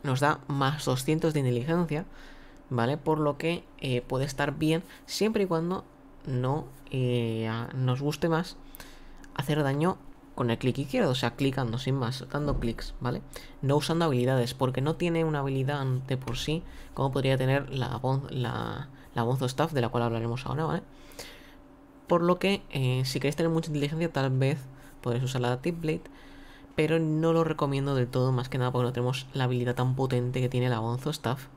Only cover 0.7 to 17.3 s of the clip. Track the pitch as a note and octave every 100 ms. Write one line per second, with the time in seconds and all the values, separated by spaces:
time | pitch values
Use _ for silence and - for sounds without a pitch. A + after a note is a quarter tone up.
0.7 | D3+ - B2+ C3 D#3+ D#3+ D3+ C3 A#2+ C#3
1.7 | E3+ E3 D3+ - - - - - - -
2.7 | B2 A#2 D3 D#3+ D#3 D3 C#3 D#3+ E3+ -
3.7 | - C#3 B2 - C3 C3+ - D3 D3 D#3
4.7 | D#3+ - - - - G#3 A3 F#3+ E3 E3+
5.7 | F#3 - - - - - B2+ B2+ D3+ -
6.7 | - - C3 B2+ B2 A#2 A2+ A2+ A2+ A#2
7.7 | C3 B2+ B2+ C#3+ D3 E3+ D#3+ F3+ - -
8.7 | - - - - - - - C#3 D3+ C#3
9.7 | C#3+ E3+ F#3+ - - - - B2 A#2 C3
10.7 | B2 C#3+ B3+ F3 C3 A#2+ - C#3 C3+ A#2+
11.7 | A#2 C3+ C3+ B2 C3 - C#3+ D3 C#3 A#2+
12.7 | A#2 - - B2 - - - - - C3+
13.7 | C#3+ D3 E3 E3 B2+ B2 C3 A#2+ - C3
14.7 | C3 C#3 - F3 E3 D#3+ D3 C#3 C3+ C3
15.7 | D3 C3+ B2+ C3 C3 B2+ A2 - D#3+ -
16.7 | - - - C3+ C3+ C3+